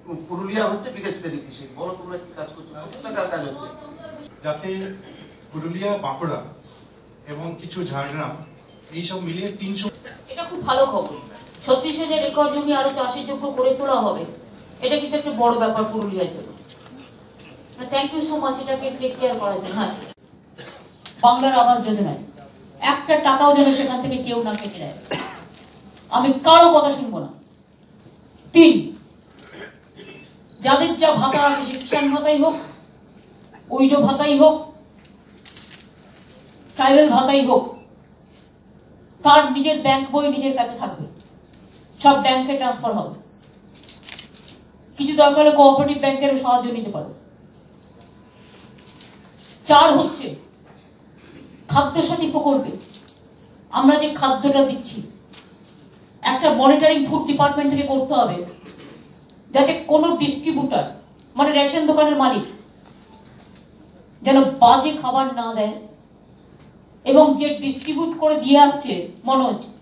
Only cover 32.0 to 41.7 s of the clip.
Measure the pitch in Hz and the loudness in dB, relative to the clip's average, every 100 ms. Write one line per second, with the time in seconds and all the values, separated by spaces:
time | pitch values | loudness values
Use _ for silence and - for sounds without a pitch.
32 | 277 285 294 294 320 320 - - - - | 0 0 0 2 2 0 -12 -20 -20 -20
33 | - - - - - - - 254 269 285 | -20 -20 -20 -20 -20 -20 -8 0 2 4
34 | - 277 294 277 311 311 - - - - | 2 0 0 6 6 4 -8 -20 -20 -20
35 | - - - - - - - - - - | -20 -20 -20 -20 -20 -20 -20 -20 -20 -20
36 | - - - - - - - - 262 285 | -20 -20 -20 -20 -20 -20 -18 0 6 6
37 | 302 247 262 277 240 247 - - - - | 6 4 2 2 2 0 0 -16 -20 -20
38 | _ _ _ - _ _ _ _ - - | _ _ _ -20 _ _ _ _ -20 -20
39 | - - 294 302 277 262 294 302 269 269 | -20 -2 6 6 6 -2 -2 0 0 -2
40 | 269 285 294 - 277 247 233 - 196 - | 0 -2 -2 -2 -4 -2 -4 -6 -12 -12
41 | - - - - _ - - | -16 -18 -20 -20 _ -20 -20